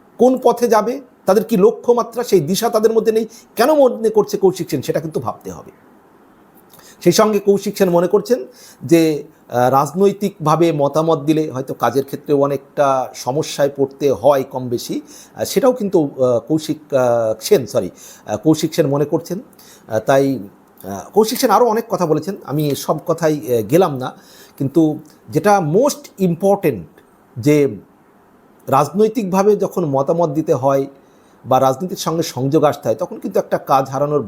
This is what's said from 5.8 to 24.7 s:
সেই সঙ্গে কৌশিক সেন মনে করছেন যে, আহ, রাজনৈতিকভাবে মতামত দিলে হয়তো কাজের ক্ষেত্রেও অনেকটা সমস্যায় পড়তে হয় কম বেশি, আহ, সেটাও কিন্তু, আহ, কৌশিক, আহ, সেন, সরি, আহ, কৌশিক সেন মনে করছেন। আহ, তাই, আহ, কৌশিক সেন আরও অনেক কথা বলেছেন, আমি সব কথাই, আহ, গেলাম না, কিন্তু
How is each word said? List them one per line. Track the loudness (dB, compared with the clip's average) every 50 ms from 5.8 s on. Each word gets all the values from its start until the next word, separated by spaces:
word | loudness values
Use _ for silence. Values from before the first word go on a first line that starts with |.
| _ _ _ _ _ _ _ _ _ _ _ _ _ _ _ _ _ _ -20 -20 -20 -20 -12 -2 0
সেই | 2 2
সঙ্গে | 4 4 2 2 0
কৌশিক | 2 2 0 0 0 -4 -2 0
সেন | 0 2
মনে | 2 2 2 2
করছেন | 0 0 0 0 -2 -2 -2 -6 -16 -20 -20 -20 -20 -12 -2
যে, | 2 4 4 4 4 0 -2 -6 -12 -20 _ _ -6
আহ, | 0 0 2 4
রাজনৈতিকভাবে | 4 2 2 2 0 0 2 2 2 0 -4 -6 -4 -2 0 0 2 4 2 2
মতামত | 2 0 0 0 0 0 0 0 0 0
দিলে | 0 0 0 0 -2 -4
হয়তো | -6 -8 -8 -10 -6
কাজের | -2 -2 0 0 0 -2
ক্ষেত্রেও | -4 -6 -10 -4 -2 0 2
অনেকটা | 2 0 -2 -4 -8 -6 _ 0 0 2 2 0 -2 -6 -8
সমস্যায় | -10 -8 -6 -4 -4 -4 -4 -2 -2 -2 0 0
পড়তে | 0 -2 -2 -2 -2 -2 0
হয় | 0 2 2 2 2 2 0
কম | -4 -8 -10 -8 -6
বেশি, | -6 -6 -6 -6 -8 -8 -10 -12 -18 -20 -20 -18 -10
আহ, | -8 -6
সেটাও | -4 -2 0 2 2 0
কিন্তু, | 0 -2 0 0 0 0
আহ, | 0 -2 0 0 2 2 0
কৌশিক, | -2 -2 -2 -2 -2 -4 -8 -8 -8 -4 -2
আহ, | 0 2 2 2 0 0 -2 -4 -4
সেন, | -2 2 2 2 2
সরি, | 0 -4 -4 -4 -4 -6 -12 -20 -20 -20 -18 -10
আহ, | -8 -8 -2
কৌশিক | 0 2 2 2 0 -2 -2
সেন | -2 -2 0
মনে | 0 -2 -2
করছেন। | -2 -2 -4 -4 -6 -10 -10 -12 -14 _ -20 -20 -20 -20 -20 -12 -8
আহ, | -6 -4
তাই, | 0 2 2 2 2 2 0 -4 -6 -12 -16 _ _ _ _ -18 -14
আহ, | -12 -12 -12 -12 -4 0
কৌশিক | 2 2 2 0 -2
সেন | 0 2
আরও | 2 4 2 2
অনেক | 0 -2 -4 -4
কথা | -4 -2 0
বলেছেন, | 0 0 -2 -2 -6 -10 -10 -10
আমি | -6 -4 -2 -2 -2 -4
সব | -4 -4 -4 -6 -4 -4
কথাই, | -4 -4 -2 0 -2 -2 -2
আহ, | -2 -2 -2 -2 0 2
গেলাম | 2 2 2 2 -2 -4
না, | -8 -10 -12 -14 -20 -20 -20 -20 -20 -18 _ -6
কিন্তু | -6 -2